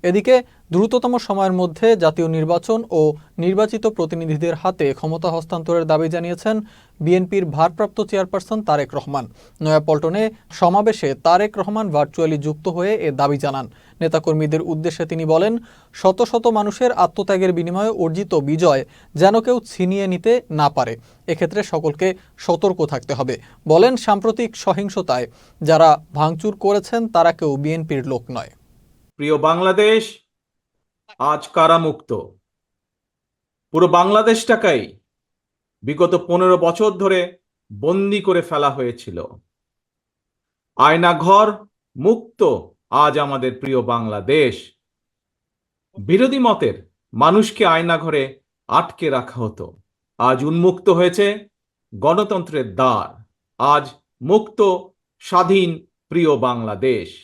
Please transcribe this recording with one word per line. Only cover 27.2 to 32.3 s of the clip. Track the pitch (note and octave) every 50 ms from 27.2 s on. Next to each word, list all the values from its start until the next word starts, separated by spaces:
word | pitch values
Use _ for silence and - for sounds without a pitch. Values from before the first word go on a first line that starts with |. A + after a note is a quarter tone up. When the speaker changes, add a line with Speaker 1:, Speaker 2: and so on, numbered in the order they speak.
| E3 E3+ E3+
Speaker 1:
কেউ | - F3 D3+ C#3
বিএনপির | C#3 C#3+ D3+ D#3+ E3 D#3 D#3+ D3 C3+ B2
লোক | C3+ C3 A#2+ A#2+ -
নয়।" | B2+ A#2 D#2 - _ _ _ _ _ _ _ _ _ _ _ _ _
Speaker 2:
প্রিয় | _ C#3+ D3 D#3
বাংলাদেশ | D3 D3+ D#3 E3 E3+ F#3 F#3+ F#3 F#3+ G#3 G#3+ A3 A3+ A3 - - _ _ _ _ _ _ _ _ _ _ _ _ _ _ _ _ _ _ _ - _
আজ | B2 D3 D3+ D3 -
কারামুক্ত। | - - F3 D#3+ D#3+ E3 E3 E3 D#3 C#3+ - - _ A#2+ G2 D2 -